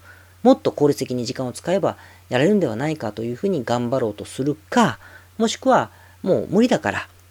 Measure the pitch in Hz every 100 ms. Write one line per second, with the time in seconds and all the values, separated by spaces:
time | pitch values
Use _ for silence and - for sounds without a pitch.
0 | - - - - 233 262 - - 147 139
1 | 127 127 117 131 127 117 - 190 156 -
2 | - - - 123 156 208 160 110 147 156
3 | 110 104 113 123 196 175 117 120 120 131
4 | 117 104 101 - 135 147 - 247 208 113
5 | - - - - 220 - 262 220 113 -
6 | - - - 143 95 180 240 247 104 98
7 | - - -